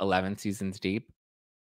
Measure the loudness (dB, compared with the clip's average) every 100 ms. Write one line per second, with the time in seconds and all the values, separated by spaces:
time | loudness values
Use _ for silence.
0 | 2 4 2 -2 -4 -2 -4 -2 -2 -2
1 | -4 _ _ _ _ _ _